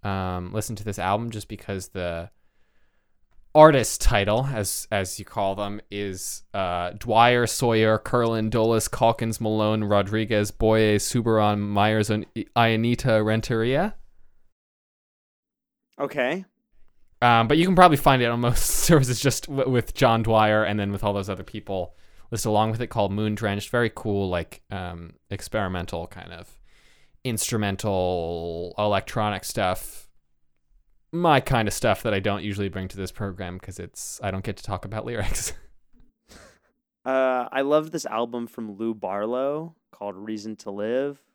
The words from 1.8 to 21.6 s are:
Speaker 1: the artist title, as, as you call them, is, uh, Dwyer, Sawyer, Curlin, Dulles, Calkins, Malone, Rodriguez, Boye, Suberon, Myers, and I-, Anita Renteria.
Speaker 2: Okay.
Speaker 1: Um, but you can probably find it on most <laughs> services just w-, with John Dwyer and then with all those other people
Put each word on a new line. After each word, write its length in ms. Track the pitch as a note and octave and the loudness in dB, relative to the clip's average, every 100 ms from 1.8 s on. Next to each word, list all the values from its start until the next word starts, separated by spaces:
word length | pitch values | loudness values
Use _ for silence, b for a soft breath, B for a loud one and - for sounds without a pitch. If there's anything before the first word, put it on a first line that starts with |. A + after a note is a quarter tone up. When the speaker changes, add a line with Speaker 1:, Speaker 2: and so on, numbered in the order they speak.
| F#2 | -8
Speaker 1:
the 420 | F#2+ F2 E2+ E2+ _ _ _ _ _ _ _ _ _ _ - - | -8 -6 -6 -10 _ _ _ _ _ _ _ _ _ _ -20 0
artist 480 | D3+ D#3 C#3 A2 - | 10 10 10 2 4
title, 440 | - A#2 G2 A2 C#3 | 4 4 2 0 0
as, 400 | B2 G2+ - - | -4 -4 -6 -4
as 280 | G#2 F#2 - | -4 -4 -8
you 60 | |
call 300 | G2 - G2 | -10 -4 -2
them, 260 | G2 G2+ G2+ - | -2 -6 -8 -10
is, 520 | G2+ G2+ F#2 - - - | -8 -8 -8 -10 -12 -10
uh, 380 | G2+ F#2 F2 F2 | -6 -4 -2 -4
Dwyer, 560 | G#2 A#2 A2 A#2+ B2 A#2 | -8 0 6 6 6 2
Sawyer, 500 | - A#2+ A2 A2 A2 | 0 2 4 4 2
Curlin, 540 | - B2 A#2 A2+ A2 | 0 0 0 0 0
Dulles, 360 | A#2 A2+ A2+ - | 2 4 2 0
Calkins, 520 | - A2+ A#2 A2+ A2 | 2 2 2 -4 -4
Malone, 440 | A2 A2 G#2+ A2 | -2 0 2 0
Rodriguez, 680 | G#2 G2+ G2+ A2 A2 G#2+ G#2 | 2 2 2 -2 0 0 0
Boye, 460 | - A2 A2 G#2+ G#2 | 0 2 4 4 2
Suberon, 640 | - B2 A2+ A2 G#2 G#2 | 0 -2 2 2 2 0
Myers, 500 | G2+ G2+ G#2 G#2+ G#2+ | -2 2 2 2 2
and 160 | G#2+ - - - | -2 -4 -10 -4
I-, 120 | - A2+ | 2 2
Anita 560 | A2+ A#2 A#2+ C3 A2 | 2 0 0 2 2
Renteria. 720 | G#2+ A2 - A2+ A#2 C3+ G3+ - - - - _ _ _ _ _ _ _ _ _ _ _ _ _ _ _ _ - | 2 0 0 -2 0 0 -2 -6 -16 -20 -20 _ _ _ _ _ _ _ _ _ _ _ _ _ _ _ _ -10
Speaker 2:
Okay. 460 | C#3 D3 B2 F3 F#3 _ _ _ - _ - _ | -6 -2 -2 -2 -8 _ _ _ -20 _ -20 _
Speaker 1:
Um, 260 | A#2+ A#2 A#2 | 4 4 4
but 80 | D#3 | 2
you 80 | |
can 100 | F3+ | 4
probably 220 | F#3 F3+ D3 | 8 8 8
find 240 | - C3 | 4 4
it 60 | A#2+ | 2
on 140 | A#2+ | 0
most 200 | A#2+ A#2+ - | 2 2 2
<laughs> 0 | |
services 520 | - - E3 B2+ A#2+ | 0 4 4 4 0
just 280 | C#3 - - | 0 -2 -6
w-, 240 | C#3 C3 | -2 0
with 240 | B2+ - | 0 -2
John 280 | - C3 A2+ | 2 2 4
Dwyer 400 | A2+ A2 G#2+ G#2+ | 4 4 6 4
and 160 | G#2+ G#2 | 2 -2
then 140 | G2+ | -2
with 100 | G2+ | -2
all 120 | G#2 | -2
those 160 | G2+ G2 | -2 -4
other 120 | F#2+ | -8
people 540 | F#2 G#2+ | -10 -14